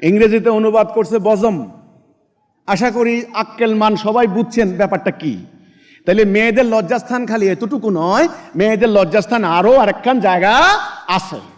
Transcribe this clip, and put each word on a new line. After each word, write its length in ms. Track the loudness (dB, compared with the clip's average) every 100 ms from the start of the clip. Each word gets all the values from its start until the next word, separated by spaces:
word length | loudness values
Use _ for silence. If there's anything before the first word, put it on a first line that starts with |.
ইংরেজিতে 480 | 0 2 2 2 0
অনুবাদ 380 | 0 2 2 0
করছে 240 | -2 -2 -2
বজম। 520 | 0 0 0 -2 -8 -16 -20 _ _ _ _ _ _ _ -4
আশা 240 | -2 -2
করি 340 | 0 -2 -2 -6
আক্কেল 400 | -8 -8 -4 -2
মান 220 | 0 0 0
সবাই 300 | -2 0 0
বুঝছেন 440 | 0 -2 -2 -2
ব্যাপারটা 400 | -2 -2 -2 -4
কি। 260 | -6 -6 -8 -12 -20 _ _ _ _ 0
তাহলে 180 | 2
মেয়েদের 420 | 2 2 2 2 2
লজ্জাস্থান 600 | 0 -2 -4 -4 -6 -4
খালি 220 | -2 -2
এতটুকু 420 | -2 -4 -4 -4
নয়, 380 | -2 0 0 0 -4 -8 -2
মেয়েদের 320 | 0 2 2
লজ্জাস্থান 560 | 2 2 0 0 -2
আরও 320 | 0 2 4 4
আরেকখান 440 | 4 0 -2 0
জায়গা 380 | 2 2 2 4 4 2 -4 -12 -4
আছে 300 | -4 -4 -12 -16